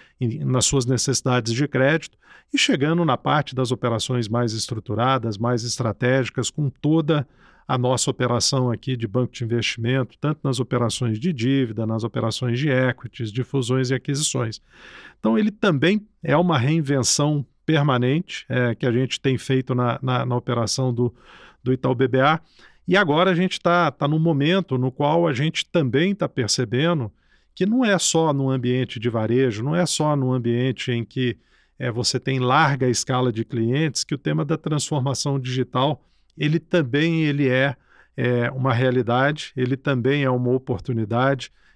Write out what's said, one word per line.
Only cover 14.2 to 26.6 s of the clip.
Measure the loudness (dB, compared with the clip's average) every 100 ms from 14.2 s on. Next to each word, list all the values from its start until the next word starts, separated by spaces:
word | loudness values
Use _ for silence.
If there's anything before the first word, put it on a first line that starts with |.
| -2 -2 -4 -8 -18 -20 -20 -20 -20 -6
Então, | 0 2
ele | 0
também | 0 0 4 2 2 -2 _
é | 0 2
uma | 4 2
reinvenção | 2 0 2 0 0 0 0 0 -4 _
permanente, | 0 2 2 2 2 0 -2 -12 -4
é, | -2 0
que | 0 0
a |
gente | 0 0 -2
tem | -2 -2
feito | 0 -2 0
na, | 0 0 -2
na, | -2 -2 0
na | -2
operação | -2 -2 -2 -2 -2
do, | 0 -2 -4 -16 -20 -20 _
do | -2
Itaú | 0 0
B | 2 2
B | 4
A. | 4 2 -4 -20 -20 -14 2
E | 2
agora | 4 4 4
a |
gente | 2 0 0
tá, | 2 4 2
tá | 0 0
num | 2
momento | 2 2 2 2 0 -2
no | -2
qual | 0 2 2 2
a |
gente | 0 -2 -2
também | -2 0 2 2 2
tá | 0 -4
percebendo | -2 -2 -2